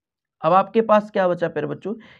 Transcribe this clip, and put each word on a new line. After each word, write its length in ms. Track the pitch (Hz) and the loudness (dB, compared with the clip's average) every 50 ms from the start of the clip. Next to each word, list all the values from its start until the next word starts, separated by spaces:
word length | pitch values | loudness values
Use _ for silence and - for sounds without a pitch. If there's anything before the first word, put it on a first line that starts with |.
| _ _ _ _ _ _ _ _ | _ _ _ _ _ _ _ _
अब 120 | - 160 180 | 0 2 2
आपके 280 | 190 196 196 - 226 | 2 2 2 0 -2
पास 300 | 226 220 214 208 208 - | 2 4 2 2 2 -2
क्या 160 | - 202 185 | -2 -2 0
बचा 200 | 180 175 175 170 | 0 0 -2 -4
प्यारे 200 | 165 165 151 147 | -4 -4 -6 -6
बच्चों, 280 | 143 147 147 - 185 226 - - - - | -6 -8 -10 -10 -12 -12 -12 -14 -20 -20